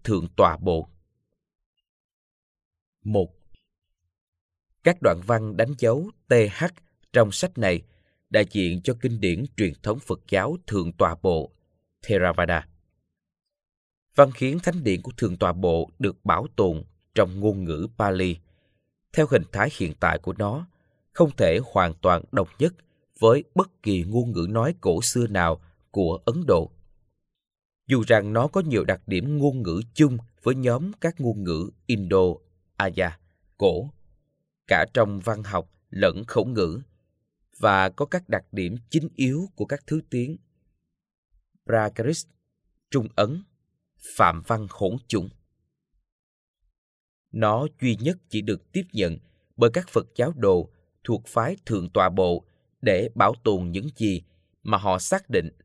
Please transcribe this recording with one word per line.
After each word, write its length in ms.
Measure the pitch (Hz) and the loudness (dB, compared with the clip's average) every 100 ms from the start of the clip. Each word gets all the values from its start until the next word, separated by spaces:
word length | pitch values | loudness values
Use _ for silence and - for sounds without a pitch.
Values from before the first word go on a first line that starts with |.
Thượng 240 | - 95 85 - | -2 -2 -2 2
Tọa 220 | 90 82 | 2 2
Bộ. 320 | 92 80 - _ _ _ _ _ _ _ _ _ _ _ _ _ _ _ _ _ _ _ _ _ | -2 -2 -4 _ _ _ _ _ _ _ _ _ _ _ _ _ _ _ _ _ _ _ _ _
Một. 300 | 107 107 87 _ _ - _ _ _ _ _ _ _ _ _ _ _ _ | -2 -2 -2 _ _ -20 _ _ _ _ _ _ _ _ _ _ _ _
Các 140 | 170 175 | 0 4
đoạn 200 | 110 85 95 | 2 2 0
văn 320 | 113 107 92 | -2 -2 -2
đánh 160 | 120 143 | -2 0
dấu 340 | 117 131 202 - - | 0 0 -4 -8 2
T 60 | 120 104 | 4 4
H 140 | - 175 - _ _ _ | 0 -6 -6 _ _ _
trong 180 | 123 107 | 2 2
sách 260 | - 180 - | 0 -6 -2
này 240 | 98 87 - _ _ _ - | 0 0 -4 _ _ _ -2
đại 160 | 107 104 | 0 2
diện 300 | 104 87 87 | 0 0 -2
cho 100 | 131 120 | -4 -2
kinh 180 | 127 113 | -4 -2
điển 260 | 95 85 - - | -2 -2 -4 -2
truyền 160 | 92 71 | -4 -2
thống 160 | 107 123 | -6 -6
Phật 200 | - 90 - | -6 -8 -2
giáo 280 | 95 113 165 - | 0 0 -4 -4
Thượng 260 | 104 85 | -4 -2
Tọa 220 | - 87 82 | 0 0 0
Bộ, 300 | 95 80 67 _ _ _ _ _ | -2 -2 -4 _ _ _ _ _
Theravada. 680 | - 98 90 85 85 82 - _ _ _ _ _ _ _ _ _ _ _ _ _ _ - | -2 0 2 0 0 -2 -4 _ _ _ _ _ _ _ _ _ _ _ _ _ _ 6
Văn 140 | 135 - | 6 4
hiến 220 | 131 170 | -4 -2
thánh 240 | 170 170 | -4 -2
điển 180 | 117 90 | -2 -2
của 100 | 123 117 | -4 -4
Thượng 200 | 104 87 | -4 0
Tọa 160 | 90 | -2
Bộ 380 | 87 90 82 - - | 0 0 0 -2 -4
được 260 | 95 - 101 | -6 -4 -2
bảo 220 | 85 131 - | -2 -2 0
tồn 280 | 95 78 - _ _ 107 | 0 0 -8 _ _ 0
trong 240 | 92 95 | 0 2
ngôn 240 | 104 98 | 0 0
ngữ 240 | 85 78 92 - | -4 -6 -6 -2
Pali. 400 | 101 92 92 85 _ _ _ _ _ _ _ | -2 0 -2 -4 _ _ _ _ _ _ _
Theo 140 | - 151 | 0 2
hình 120 | 123 80 | 2 0
thái 180 | 98 127 - | -2 -2 -2
hiện 160 | 87 - | -6 -2
tại 200 | 87 82 | 0 0
của 140 | - | -4
nó, 340 | 101 101 139 175 _ _ _ _ | -4 -4 -4 -10 _ _ _ _
không 220 | - 160 - | 2 2 4
thể 220 | 90 90 | 2 2
hoàn 300 | 131 98 87 - | 0 0 0 0
toàn 220 | 92 85 - | 2 2 0
đồng 180 | 101 92 - | -4 -4 -2
nhất 140 | 165 - _ _ _ - | -2 -2 _ _ _ 2
với 240 | 113 135 - 185 | 4 4 2 0
bất 280 | 190 _ | 0 _
kỳ 200 | 107 92 | -2 -2
ngôn 280 | 85 117 120 | 0 -2 -2
ngữ 160 | 87 87 | -2 -2
nói 260 | 113 135 175 | -2 -2 -2
cổ 200 | 98 87 | 0 0
xưa 260 | - 123 117 | 0 0 0
nào 340 | 98 85 82 - _ _ | 0 0 0 -6 _ _
của 280 | 98 82 85 - | -2 -2 0 -2
Ấn 200 | 156 147 | -2 2
Độ. 240 | 85 - _ _ _ _ _ _ _ _ _ _ _ - | 2 0 _ _ _ _ _ _ _ _ _ _ _ -2
Dù 160 | 127 107 | 0 4
rằng 260 | 110 101 | 2 2
nó 140 | 113 147 | 0 0
có 140 | 196 | 0
nhiều 220 | 160 107 | 0 0
đặc 180 | - 92 - | 0 -2 -2
điểm 300 | 92 131 147 | -4 -2 0
ngôn 260 | 143 127 | 0 0
ngữ 180 | 92 87 117 | -4 -4 -2
chung 240 | - 147 117 - _ | 2 4 2 -10 _
với 120 | 123 131 | -2 0
nhóm 360 | 123 123 185 208 | 0 0 -4 -4
các 200 | 165 170 | -6 -2
ngôn 220 | 123 104 | -4 -4
ngữ 260 | 90 80 90 - - | -4 -4 -6 -10 -4
Indo-Arya 1200 | 110 92 95 92 - _ _ _ - 95 87 87 - _ _ _ - | -4 2 4 4 0 _ _ _ -4 -4 -2 -4 -6 _ _ _ 0
cổ, 360 | 98 82 139 - _ _ _ _ _ _ - | 2 2 -6 -14 _ _ _ _ _ _ 0
cả 180 | 90 - | 0 2
trong 260 | 123 104 101 | 2 0 0
văn 240 | 113 104 | -6 -6
học 280 | 98 95 - _ - | -4 -6 -6 _ -12
lẫn 340 | 92 95 87 113 | 0 0 0 -4
khẩu 180 | 120 110 | -2 0
ngữ, 360 | 113 85 104 - _ _ _ _ _ _ - | 0 -2 -4 -12 _ _ _ _ _ _ -2
và 300 | 104 98 95 | 2 4 2
có 160 | - 147 | 0 -4
các 240 | 180 - | -4 -4
đặc 140 | 101 - | -6 -6
điểm 240 | 104 90 117 - | -6 -4 -6 -4
chính 180 | 160 156 - | -4 -2 -2
yếu 340 | 131 147 196 - | -2 -2 -6 -8
của 100 | 104 | -6
các 220 | 143 - | -6 -6
thứ 140 | 156 - | -8 -6
tiếng 280 | 127 127 165 _ _ _ _ _ _ _ _ _ _ _ _ - | -6 -6 -10 _ _ _ _ _ _ _ _ _ _ _ _ -2
Prakrit, 680 | 113 107 - 120 165 - _ _ _ _ _ - | -2 -2 -4 -4 -4 -8 _ _ _ _ _ -6
Trung 180 | 139 107 - | -4 -2 -2
Ấn, 280 | 123 170 - _ _ _ _ _ - - | -2 -2 -12 _ _ _ _ _ -8 0
Phạm 260 | 90 82 - | 2 2 -4
văn 200 | 113 101 | -4 -6
hỗn 280 | - 95 127 - | -4 -4 -4 -4
chủng. 220 | 104 90 - _ _ _ _ _ _ _ _ _ _ _ _ _ _ _ _ _ _ _ | -6 -6 -14 _ _ _ _ _ _ _ _ _ _ _ _ _ _ _ _ _ _ _
Nó 360 | 110 107 110 151 - | -2 0 0 -2 -4
duy 140 | 127 104 | -2 -2
nhất 220 | 135 180 _ | -4 -6 _
chỉ 120 | 107 | -6
được 300 | 104 90 _ | -4 -6 _
tiếp 120 | - - | -8 -6
nhận 260 | 110 87 80 _ _ _ - | -2 -2 -4 _ _ _ 2
bởi 140 | 117 | 2
các 160 | 175 180 | 2 -2
Phật 180 | 113 - - | -4 -2 -4
giáo 180 | 131 147 | -4 0
đồ 360 | 101 90 - _ _ _ | 2 2 0 _ _ _
thuộc 240 | - 110 - | -6 -6 -4
phái 280 | 113 123 196 - | -4 -4 -6 -6
Thượng 240 | 104 87 | -6 -2
Tọa 200 | 107 92 | 2 2
Bộ 360 | 95 90 85 - _ _ - | 2 0 0 -6 _ _ -4
để 280 | 104 95 120 - | 0 0 0 0
bảo 180 | 101 - | 0 2
tồn 280 | 113 95 87 | -2 -2 -2
những 160 | 95 147 - | -6 -8 -4
gì 280 | 110 87 - _ _ _ | -2 -4 -8 _ _ _
mà 140 | 107 101 | -4 -2
họ 220 | 101 92 | 0 -2
xác 300 | - 190 - | -2 -4 -2
định 200 | 98 80 - | -4 -4 -10